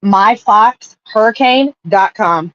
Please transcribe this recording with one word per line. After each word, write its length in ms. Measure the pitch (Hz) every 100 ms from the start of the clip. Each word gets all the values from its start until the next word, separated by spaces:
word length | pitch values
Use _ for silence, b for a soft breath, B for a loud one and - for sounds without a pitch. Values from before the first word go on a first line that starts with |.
My 340 | 202 196 202 233
fox 600 | - 208 226 254 - _ _
hurricane 680 | 220 220 226 254 254 277 - 165
dot 260 | 196 190
com. 380 | - 196 170 165